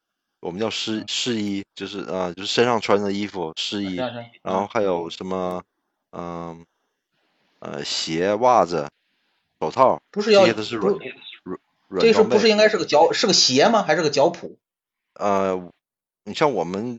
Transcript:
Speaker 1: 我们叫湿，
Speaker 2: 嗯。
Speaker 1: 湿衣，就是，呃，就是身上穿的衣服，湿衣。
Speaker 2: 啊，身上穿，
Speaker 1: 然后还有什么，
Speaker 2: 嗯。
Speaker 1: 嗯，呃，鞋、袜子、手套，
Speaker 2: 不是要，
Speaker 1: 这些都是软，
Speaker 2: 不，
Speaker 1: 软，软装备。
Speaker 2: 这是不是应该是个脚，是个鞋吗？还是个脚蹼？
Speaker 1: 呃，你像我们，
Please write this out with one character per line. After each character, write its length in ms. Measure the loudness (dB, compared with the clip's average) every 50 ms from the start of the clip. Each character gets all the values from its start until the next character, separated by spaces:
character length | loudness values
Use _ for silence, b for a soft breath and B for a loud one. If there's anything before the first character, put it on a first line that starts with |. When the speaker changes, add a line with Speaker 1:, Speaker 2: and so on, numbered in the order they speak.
| _ _ _ _ _ _ _ _
Speaker 1:
我 100 | -10 -10
们 100 | -6 -4
叫 100 | -4 -4
湿， 320 | -4 -4 -6 -4 -6 -6
Speaker 2:
嗯。 40 | -6
Speaker 1:
湿 280 | -6 -6 -6 -4 -4 -4
衣， 280 | -4 -4 -4 -4 -6 -8 -10 _
就 100 | -12 -12
是， 140 | -10 -10 -10 -8
呃， 260 | -6 -6 -4 -4 -6 -6
就 80 | -8
是 60 | -8
身 180 | -2 0 2 2
上 160 | 2 2 0
穿 180 | 2 2 2 2
的 140 | 2 0 -2
衣 140 | -4 -4
服， 260 | -6 -6 -6 -8 -6 -6
湿 280 | -8 -8 -6 -6 -4 -4
衣。 160 | -4 -4 -6
Speaker 2:
啊， 80 | -6
身 60 | -6 -8
上 80 | -10 -14
穿， 80 | -16 -20 _
Speaker 1:
然 120 | -6 -4 -2
后 120 | -2 -2
还 140 | -2 -2 -2
有 280 | 0 0 0 -2 -4 -6
什 160 | -10 -10 -8
么， 360 | -6 -4 -4 -4 -4 -6 -8
Speaker 2:
嗯。 40 | -10 _ _ _ _ _ _ _ _ _ -14
Speaker 1:
嗯， 480 | -12 -10 -10 -10 -10 -10 -12 -12 -16 -18 _ _ _ _ _ _ _ _ _ _ _ _ _ _ _ _ _ _ _
呃， 240 | -14 -12 -10 -10 -8
鞋、 500 | -8 -6 -6 -6 -4 -2 0 0 0 0
袜 280 | 2 2 4 4 4 4
子、 240 | 2 0 -4 -4 -6 -10 _ _ _ _ _ _ _ _ _ _ _ _ _
手 100 | -6 -2
套， 320 | 2 4 4 4 4 0 -4 _
Speaker 2:
不 100 | -8 -4
是 100 | 0 4
要， 100 | 6 6 6
Speaker 1:
这 40 |
些 60 | 6 4
都 100 | 0 -4
是 140 | -6 -4
软， 160 | -2 0 0 0
Speaker 2:
不， 60 | -2 -6 -12 -14 -16 -20 -20 -20 -18 _
Speaker 1:
软， 160 | -12 -12 -12 _ _ _ _ _ _
软 120 | -2 2
装 0 |
备。 120 | 4 4 6
Speaker 2:
这 0 |
是 100 | 4 4
不 160 | 4 4 4
是 80 | 4
应 80 | 4 6
该 140 | 6 4 4
是 80 | 4
个 80 | 0 0
脚， 260 | 2 4 4 4 4
是 160 | 2 2 2
个 60 | 2 4
鞋 340 | 4 4 4 4 4 4
吗？ 160 | 4 4 2 2
还 140 | 2 0
是 40 | 0
个 80 | 0 0
脚 200 | 2 2 2 2
蹼？ 260 | 0 -4 -10 -16 -18 _ _ _ _ _ _ _ _ _ _ _ _
Speaker 1:
呃， 540 | -4 -2 0 0 2 0 0 -2 -4 -6 -12 -18 _ _ _ _ _ _ _ _ _ _
你 100 | -12 -4
像 200 | 0 0 0 0
我 100 | 0 -2
们， 340 | -2 -4 -6 -6 -6 -8